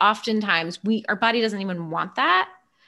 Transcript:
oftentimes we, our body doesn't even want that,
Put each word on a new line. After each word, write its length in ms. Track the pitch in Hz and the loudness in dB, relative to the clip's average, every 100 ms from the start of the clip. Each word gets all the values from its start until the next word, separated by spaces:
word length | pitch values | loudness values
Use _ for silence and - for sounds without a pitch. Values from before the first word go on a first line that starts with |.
oftentimes 840 | 202 214 - 220 208 170 165 175 | 2 2 0 -2 2 0 0 -6
we, 200 | 202 220 - | -2 -2 0
our 60 | 214 | 0
body 260 | 226 233 | 2 2
doesn't 180 | 220 202 | 0 -2
even 300 | 196 180 165 | -6 -6 -6
want 260 | 165 170 - | -6 -6 -2
that, 340 | 285 370 370 - _ _ | 2 2 0 -8 _ _